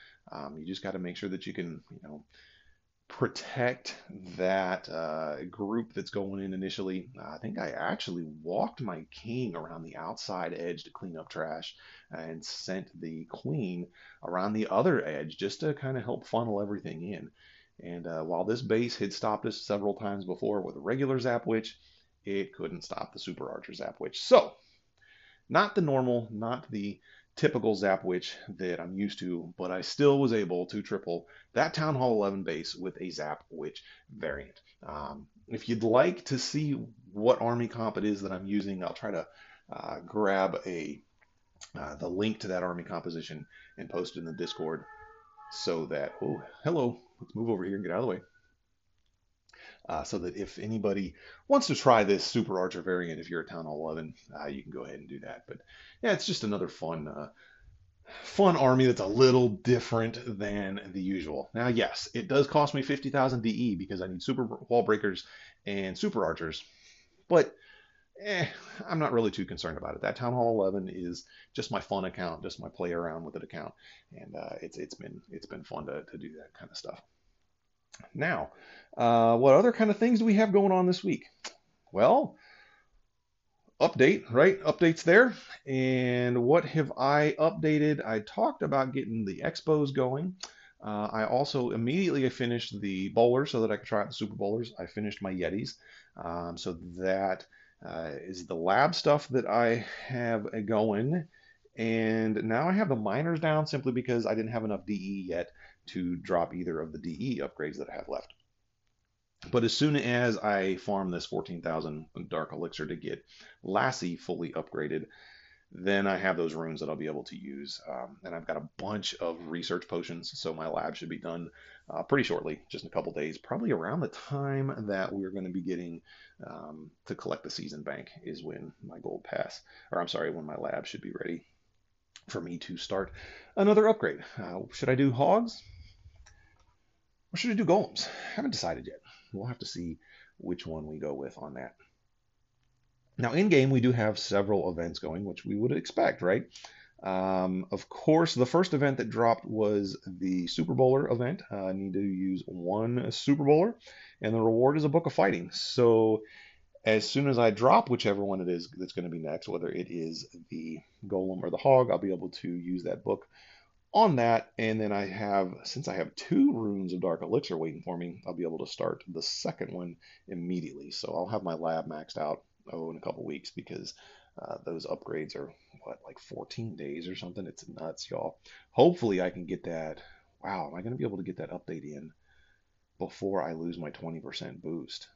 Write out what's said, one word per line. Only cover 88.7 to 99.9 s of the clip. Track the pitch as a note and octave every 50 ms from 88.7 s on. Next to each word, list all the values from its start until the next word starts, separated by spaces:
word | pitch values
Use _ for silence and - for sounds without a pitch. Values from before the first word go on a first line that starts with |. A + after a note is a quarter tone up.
| C#3 C3+ C3 C3 B2+
getting | C3+ C3 - A2+ A2 G#2+
the | F#2+ F#2 - -
expos | - - - - D#3+ D#3 D3+ D3 C#3 C3+
going. | - B2+ B2+ C3 C#3+ E3+ F#3 F#3 - - - - - - - _ _ -
Uh, | G#2+ G#2 G#2 G#2+ G#2+ -
I | A2 A2
also | - A#2+ B2+ C#3+ - - C3+ B2 A#2
immediately | G2+ A2+ A2+ A#2+ D3 F#3 G3 F3 C3+ C#3+ C3 B2+
finished | - - B2 A#2+ A#2+ A#2+ A#2 - A2 G2+
the | G2 G2 F#2+ F#2 G2 G2
bowler | - A2+ A#2 A#2+ B2 C3 C#3+
so | - - A#2+
that | A2+ G#2
I | G#2
could | G2+ -
try | - A2+ G#2
out | G2+ -
the | B2
super | - A#2 G#2+ -
bowlers. | G#2+ G2+ G2+ G#2+ A#2 A#2 A2 -
I | - F2+
finished | E2+ - G#2+ G#2+ G#2 F#2+ - G2
my | F#2+ F#2
Yetis. | F2+ F2 D#2+ F2+ G#2 C3 C3+ - - - - - - - _ _
Um, | - E2+ E2+ E2+ F2 E2+ E2+ E2+ E2+
so | - F#2 F2 E2 F2 F2+ E2+ F2+
that, | F#2 F#2+ F#2+ F#2+ G2 F#2+ F#2+ - - - _ - - _ _ _ -
uh, | E2+ E2 E2 E2 D#2 C#2+ - E2+
is | F#2 F#2 F2+ F2
the | D#2+ F#2
lab | E2 E2 F#2 G2 A#2+ C#3+ D#3+ E3+
stuff | - - D3+ D3 D3 - -
that | B2+ B2 A2+
I | - G#2 A#2 A#2+ A#2 A#2 A#2 G#2 -